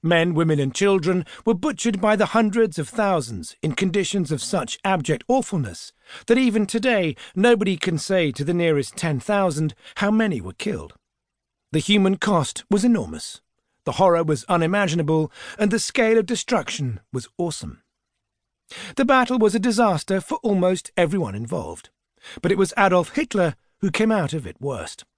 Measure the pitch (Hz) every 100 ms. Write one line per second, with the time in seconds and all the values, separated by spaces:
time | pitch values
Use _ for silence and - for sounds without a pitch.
0 | 160 170 165 160 165 151 135 - 196 190
1 | 160 185 160 - - 208 302 226 233 196
2 | 208 214 208 220 214 214 220 156 143 -
3 | 208 180 117 104 82 - 156 151 196 185
4 | 185 202 156 151 - 185 - - 196 185
5 | 147 143 - 262 247 185 117 85 - _
6 | _ - - 233 254 220 202 226 247 220
7 | 170 135 - - 220 233 196 180 - 165
8 | - 190 160 123 143 175 170 151 131 -
9 | 170 139 - 202 190 147 156 - - -
10 | 202 220 220 143 90 - - 117 73 -
11 | _ _ _ _ _ _ _ 156 - 208
12 | 190 190 - 185 139 - - 208 233 226
13 | 95 78 - - _ _ _ _ - 131
14 | 190 170 160 147 - 175 165 196 190 165
15 | 151 160 156 - - - 214 220 - -
16 | 226 226 190 240 - 226 143 - 135 107
17 | _ 131 - - 175 147 78 60 _ _
18 | _ _ _ _ _ _ _ - - -
19 | 262 262 240 254 214 214 226 214 226 165
20 | - 190 - - 233 196 180 185 - -
21 | 170 190 131 98 117 90 76 82 - _
22 | _ _ - - 247 - 190 - 196 180
23 | 170 - 302 208 170 - _ _ 196 -
24 | 220 220 151 156 107 - 139 120 80 -
25 | -